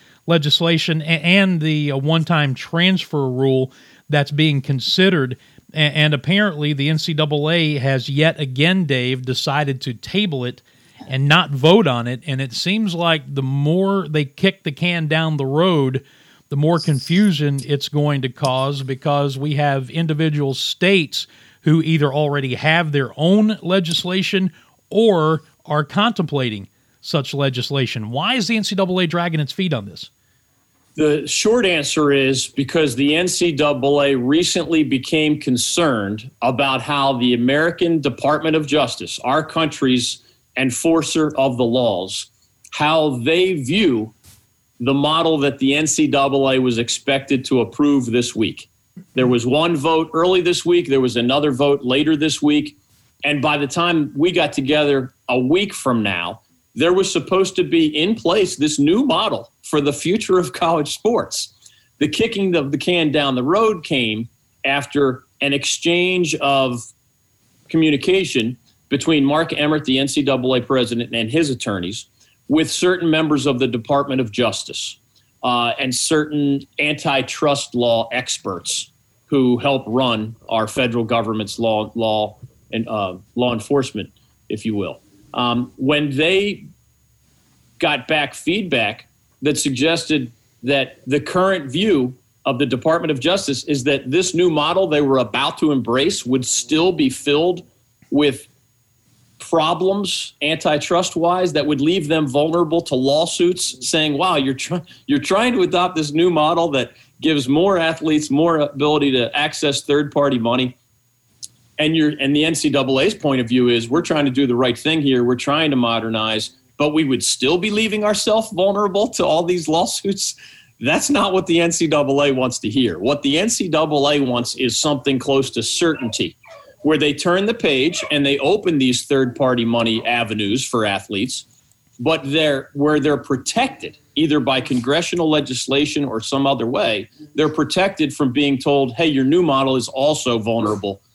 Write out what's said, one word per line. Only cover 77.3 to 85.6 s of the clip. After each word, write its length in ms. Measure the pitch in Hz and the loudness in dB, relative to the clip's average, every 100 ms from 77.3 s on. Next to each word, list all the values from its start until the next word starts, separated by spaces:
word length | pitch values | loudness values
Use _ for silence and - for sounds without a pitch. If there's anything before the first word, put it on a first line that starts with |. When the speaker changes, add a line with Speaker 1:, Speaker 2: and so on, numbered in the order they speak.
| - 151 139 - | -2 0 0 -2
Speaker 2:
law 340 | 120 120 117 113 | -2 2 2 0
experts 800 | 117 127 - 110 90 - - - _ _ _ _ | -6 -6 -8 -6 -8 -6 -8 -8 _ _ _ _
who 320 | 143 127 120 | 2 2 2
help 260 | 139 135 107 | 0 -2 -2
run 480 | 120 131 113 110 113 - | -2 0 -2 -4 -10 -6
our 180 | 113 107 | -2 -2
federal 380 | - 127 117 | -2 -2 -2
government's 540 | 113 117 110 110 101 - | 0 -2 -2 -4 -6 -4
law, 340 | 113 107 107 | -2 0 -2
law 420 | 117 110 107 107 - - _ _ | -4 -2 0 -2 -6 -20 _ _
and, 160 | 113 110 | -8 -4
uh, 280 | 107 98 92 - - | -4 -4 -6 -10 -4
law 160 | 123 | -2
enforcement, 580 | 117 - 143 131 110 90 _ _ _ _ | -2 0 0 0 -6 -12 _ _ _ _
if 180 | 107 113 | -8 -4
you 80 | |
will. 260 | 104 90 - _ _ _ | -4 -6 -10 _ _ _
Um, 400 | - 120 120 | -4 -2 -2